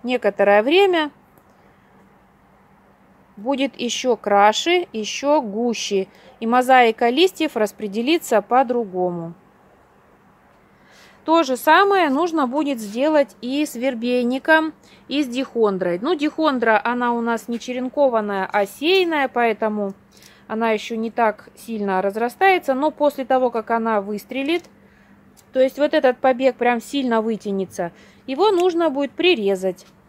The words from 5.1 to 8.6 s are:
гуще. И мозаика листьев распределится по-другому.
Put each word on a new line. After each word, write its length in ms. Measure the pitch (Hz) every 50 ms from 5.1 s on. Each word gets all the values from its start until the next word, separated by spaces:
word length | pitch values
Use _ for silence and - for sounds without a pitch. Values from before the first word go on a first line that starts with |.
| - - - 285 294 311
гуще. 680 | 262 214 196 214 240 240 226 - - - 202 190 190 - - - - - - _
И 60 | 233
мозаика 600 | 226 240 254 254 247 262 254 247 226 226 - 247 233
листьев 480 | 247 285 359 370 - - 320 294 -
распределится 840 | 240 214 202 - - 214 208 190 220 233 262 330 339 - - 247 208 196
по-другому. 920 | - 240 254